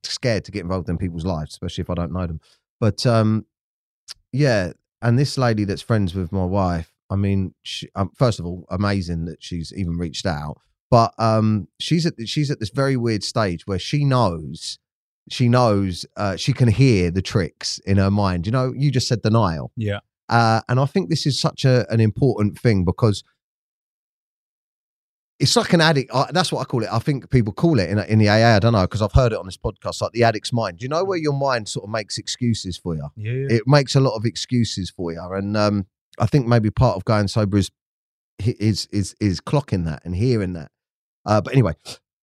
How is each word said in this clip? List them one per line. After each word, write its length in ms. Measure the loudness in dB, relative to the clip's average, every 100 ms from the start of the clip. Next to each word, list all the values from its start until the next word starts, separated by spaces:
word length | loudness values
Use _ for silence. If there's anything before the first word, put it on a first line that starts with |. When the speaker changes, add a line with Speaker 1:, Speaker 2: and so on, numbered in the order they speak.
Speaker 1:
scared 420 | -12 -6 -2 -2 -4
to 40 |
get 120 | -10
involved 260 | -6 -4 -4
in 100 | -4
people's 260 | -4 -4
lives, 280 | -4 -4 -8
especially 300 | -10 -10 -8
if 80 | -6
I 40 |
don't 180 | -6 -4
know 140 | -6 -6
them. 140 | -8 -14 _ _ _
But, 260 | -2 0 2
um, 400 | 2 2 0 -4 _ _ _ _ _ -20 -20 _
yeah, 400 | 0 2 2 -2 -6 _ _
and 160 | 0 2
this 180 | 2 0
lady 260 | 0 0
that's 180 | -2 -4
friends 320 | -2 0 0
with 180 | -2 -4
my 120 | -2
wife, 480 | 0 0 0 -2 -6 _ _
I 60 | -2
mean, 380 | 0 0 -2 -6
she, 260 | -14 -12 -10
um, 160 | -6 -6 0
first 240 | 0 0
of 60 | -6
all, 180 | -10 -8
amazing 560 | -4 -2 -2 -2 -4 -6
that 160 | -10
she's 300 | -10 -10 -8
even 260 | -6 -6 -4
reached 280 | -6 -6 -6
out. 320 | -6 -8 -14 _ _ _
But, 220 | 2 2 0
um, 500 | 0 2 2 0 -4 -10
she's 260 | -2 0 0
at, 80 | -4 -6
she's 240 | -4 -4
at 100 | -4
this 100 | -6
very 260 | -2 0 0
weird 280 | 0 -2
stage 420 | -2 -2 -2 -2 -6
where 120 | -6
she 260 | -4 0
knows, 720 | 2 2 2 0 -8 -12 -12 -14 _ _ _ _ _
she 200 | 0 4
knows, 580 | 4 4 2 0 -4 -10 -6
uh, 200 | -4 -2
she 160 | -4
can 160 | 2 4
hear 420 | 6 4 4 2
the 120 | 0
tricks 560 | -2 -4 -4 -6 -10 -8
in 160 | 0 2
her 140 | 2
mind. 360 | 2 0 -2 -2
You 60 |
know, 200 | -2 -2 -2
you 140 | 0
just 160 | 0 -2
said 140 | -2
denial. 500 | 2 2 2 -2 -8 -6
Speaker 2:
Yeah. 240 | -6 -6 -10 _ 0
Speaker 1:
Uh, 340 | 2 4 2 0
and 120 | 0
I 60 | 0
think 240 | -2 -2
this 160 | 0 0
is 120 | -2
such 260 | -2 0 2
a, 240 | 4 4
an 80 | 2
important 580 | 2 4 2 2 0 0
thing 260 | 2 2
because 380 | 2 2 0 0 -6 _ _ _ _ _ _ _ _ _ _ _ _ _ _ _ _ _ _ _ _ _
it's 160 | 2 2
like 160 | 4
an 80 | 4
addict. 340 | 4 4 0
I, 160 | -2 0
that's 200 | 0 0
what 80 | -4
I 40 |
call 180 | -4 -4
it. 40 | -2
I 60 | -2
think 280 | -2 -4 0
people 220 | 2 2
call 260 | 2 2 2
it 100 | 2
in, 80 | -2
in 200 | 2 4
the 80 | 6
A 100 | 6
A, 200 | 6 6
I 20 |
don't 120 | 4
know, 140 | 2 0
'cause 160 | 0
I've 100 | 0
heard 200 | 2 2
it 60 | 0
on 80 | -8
this 100 | -8
podcast, 440 | -8 -8 -8 -6
like 120 | -6
the 100 | 2
addict's 280 | 2 2 -2
mind. 280 | -2 -2 -6
You 80 | -6
know 160 | -4
where 140 | -2 -2
your 140 | -2
mind 360 | -2 -2 -2 -4
sort 160 | -10
of 60 | -6
makes 280 | -8 -6 -10
excuses 580 | -10 -4 -2 -2 -4 -8
for 180 | -6
you? 140 | -6 -8 -10
Speaker 2:
Yeah, 160 | -8
yeah. 140 | -6 -2
Speaker 1:
It 120 | -2 2
makes 280 | 2 4 2
a 40 |
lot 140 | 2 0
of 80 |
excuses 640 | -4 -6 -4 -2 -2 -4 -8
for 220 | -8 -8
you. 80 | -8 -8
And, 240 | -6 -4 0
um, 300 | 2 0 -4 _ _ -4
I 60 | 0
think 200 | 2 2
maybe 240 | 2 2
part 260 | 2 2 2
of 80 |
going 220 | 0 0 0
sober 320 | 0 2 2
is, 120 | 0 -4 _ _ _ _ _ -6
is, 480 | -4 0 0 0 -2
is, 240 | -4 -4 -2
is 200 | -2 -2
clocking 440 | -2 -4 -2 -2 -4
that 160 | -6
and 100 | -8
hearing 380 | -2 0 0 -2
that. 180 | -6 -14 _ _ _ _ _ 0
Uh, 140 | 0
but 120 | 2
anyway, 200 | 0 0 -2 -12 -20 _ _